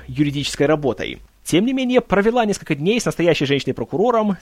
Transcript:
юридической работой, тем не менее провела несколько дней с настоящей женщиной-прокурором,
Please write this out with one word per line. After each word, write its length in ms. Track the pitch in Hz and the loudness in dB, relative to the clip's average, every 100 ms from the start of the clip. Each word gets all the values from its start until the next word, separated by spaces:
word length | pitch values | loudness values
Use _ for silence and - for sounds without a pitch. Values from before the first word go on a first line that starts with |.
| - | -4
юридической 600 | 127 147 143 139 - 143 | -2 -2 -2 -6 -2 0
работой, 540 | 156 143 107 60 62 - _ | 2 0 -4 -6 -10 -16 _
тем 220 | - 156 | -2 0
не 80 | 226 | 2
менее 300 | 269 254 254 | 0 2 0
провела 420 | 247 190 202 247 | 2 2 2 2
несколько 300 | 220 190 - | 0 -2 -4
дней 260 | 147 160 233 | -2 0 0
с 60 | 170 | 0
настоящей 400 | - 170 156 139 | 0 2 2 2
женщиной-прокурором, 880 | 139 127 123 113 135 226 233 214 196 | 0 -2 -6 -4 0 2 2 0 -2